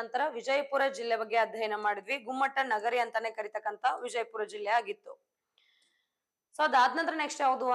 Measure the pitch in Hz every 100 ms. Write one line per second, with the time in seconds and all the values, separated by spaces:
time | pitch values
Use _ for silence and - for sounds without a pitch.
0 | 226 254 302 233 247 277 285 277 269 233
1 | 233 226 220 233 220 220 220 208 208 202
2 | 196 277 220 262 269 269 262 240 226 247
3 | 226 226 226 220 208 208 214 208 254 -
4 | 240 240 226 220 208 208 202 233 202 202
5 | - - _ _ _ _ _ _ _ _
6 | _ _ _ _ _ - 302 254 247 330
7 | 320 320 294 - 269 262 254